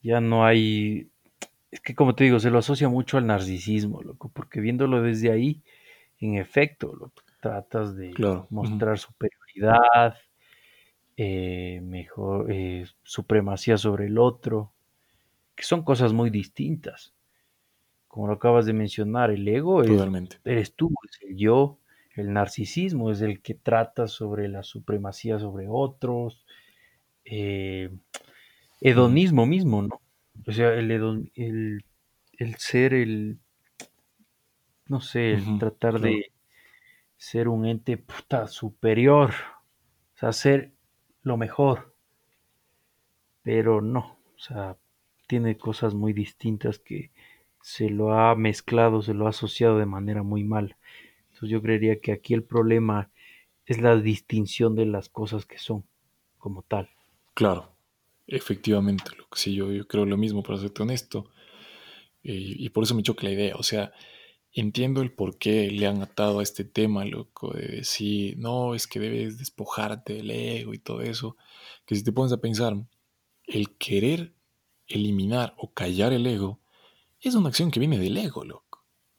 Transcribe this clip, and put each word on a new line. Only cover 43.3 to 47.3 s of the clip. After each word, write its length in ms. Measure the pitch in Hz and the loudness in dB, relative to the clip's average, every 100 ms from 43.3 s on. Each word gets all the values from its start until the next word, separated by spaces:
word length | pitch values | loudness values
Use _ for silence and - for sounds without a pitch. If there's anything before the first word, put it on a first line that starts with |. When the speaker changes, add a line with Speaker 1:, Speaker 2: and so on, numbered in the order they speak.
| _ | _
Speaker 1:
Pero 380 | 113 113 110 107 | 0 2 4 2
no, 380 | 107 123 - - _ | 2 -2 -4 -12 _
o 40 | _ | _
sea, 400 | - 110 95 - _ _ _ _ - | -14 -10 -12 -14 _ _ _ _ -4
tiene 280 | 123 113 104 | 0 0 -2
cosas 380 | 113 107 113 | -4 -2 -2
muy 180 | 104 107 | 0 -2
distintas 640 | 104 98 - 113 107 113 - | -2 -4 -6 -6 -4 -4 -6
que 320 | - 101 - _ - | -10 -14 -14 _ -20